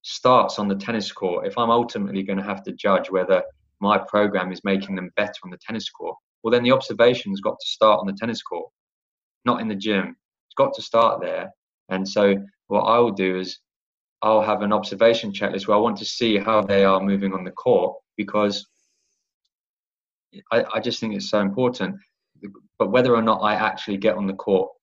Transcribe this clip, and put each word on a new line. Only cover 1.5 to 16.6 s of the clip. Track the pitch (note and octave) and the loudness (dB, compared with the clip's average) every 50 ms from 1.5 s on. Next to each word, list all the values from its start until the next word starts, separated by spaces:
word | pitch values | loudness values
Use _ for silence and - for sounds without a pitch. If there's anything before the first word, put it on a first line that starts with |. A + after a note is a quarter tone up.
| - | -2
I'm | A#2+ A#2 A2+ | -2 2 2
ultimately | A#2 A#2+ A#2+ - - G#2+ G2 G2 G2 F#2+ F#2+ | 2 2 2 0 -4 -6 -6 -4 -4 -6 -4
gonna | G#2 G2 F#2+ G2 | -4 -4 -4 -4
have | G#2 F#2+ - - | -6 -8 -8 -8
to | G2 - | -12 -12
judge | - - G2+ F#2+ F2+ - F#2 | -2 0 2 2 2 0 0
whether | F#2+ F#2 F2+ F2+ F#2 F2+ - - _ _ _ _ _ - | -2 -2 2 2 2 2 2 -4 _ _ _ _ _ -4
my | G2+ G#2 G#2 | 0 2 2
program | G2 - - - G#2 G#2+ G2+ G2 F#2 F2+ F#2 | 0 0 0 0 2 2 2 0 -2 -4 -4
is | F2+ - - | -8 -6 -2
making | G2 F#2+ G2 F#2+ - F#2+ | -2 -2 -2 -2 -6 -8
them | F#2 F2+ F2 - | -8 -8 -6 -4
better | G#2 - - - - F#2+ | -4 -4 -4 -6 -14 -18
on | F2+ | -18
the | F2+ - _ | -18 -16 _
tennis | A2 A2+ G#2+ - - | -10 -10 -10 -10 -12
court, | _ - E2+ E2 - _ _ _ _ _ - | _ -12 -12 -12 -12 _ _ _ _ _ 0
well, | A2 | 2
then | A#2+ A#2+ A#2+ | 2 4 4
the | B2 | 4
observation's | C3+ C3 - - G#2+ G#2 A#2 B2 B2 - - G2+ G2 G2+ | 4 4 2 -6 2 4 4 4 4 2 -2 -6 -6 -4
got | - G2+ - - | -4 -4 -6 -4
to | - | -10
start | - - - A2 A2 G#2 - | -12 0 4 4 6 6 4
on | G2+ | 0
the | G2 G2 G2+ | -4 -6 -6
tennis | A2+ A#2+ G#2+ - | -6 -6 -6 -8
court, | - - F2 E2 - - _ _ _ _ _ _ _ _ _ _ _ _ _ _ - | -10 -10 -10 -10 -10 -12 _ _ _ _ _ _ _ _ _ _ _ _ _ _ -2
not | B2 A#2 - | -2 -2 -2
in | A2+ | -4
the | A2 G2+ | -6 -6
gym. | F#2+ G#2 G#2+ G2+ F#2+ F2 E2+ - _ _ _ _ _ _ | -4 -2 -2 0 0 -2 -4 -10 _ _ _ _ _ _
It's | _ - | _ 0
got | - C3+ - - | 0 0 0 0
to | A2+ | -8
start | - - - A#2 A#2 G#2+ - F2+ | -8 -2 2 2 4 4 2 0
there. | F2+ F2 F#2 F2+ E2 - _ _ _ _ _ _ _ - | -4 -6 -6 -6 -8 -12 _ _ _ _ _ _ _ -6
And | F#2+ F#2+ G2 | -4 -4 -4
so | - - G#2 G2+ G2+ G2 G2 - - _ _ _ | -2 0 2 4 4 2 2 -4 -12 _ _ _
what | - G2 G#2 | -2 -2 0
I'll | - G#2+ A2+ A#2+ A#2+ A2+ | 2 4 4 4 2 2
do | G2 G2 F#2+ F#2 F#2 F#2 | 0 -2 -2 -2 -2 -4
is | F#2 F2+ - _ _ _ _ _ _ _ _ _ _ _ _ - | -6 -10 -12 _ _ _ _ _ _ _ _ _ _ _ _ -4
I'll | A2 G#2+ A2 G#2+ | 0 2 4 4
have | G#2+ G#2+ G#2 G2 | 4 2 0 0
an | G#2 G2+ | 0 0
observation | G#2+ G#2 - - G2+ F#2+ A2+ A#2 A#2+ - A2+ G2+ | 0 0 -2 -4 0 4 6 6 6 4 -2 -6
checklist | G2 - G2+ - - G2 - | -6 -4 -4 -4 -4 -4 0
where | A2 G#2 | 2 2
I | G#2+ | 2
want | A2+ A#2 G#2 | 2 2 -2
to | G#2 G#2+ | -4 -8
see | - - - A#2+ A2+ G#2 | -10 -4 -2 0 2 2
how | F#2+ G2+ A2+ A2 G#2+ | 2 2 2 2 2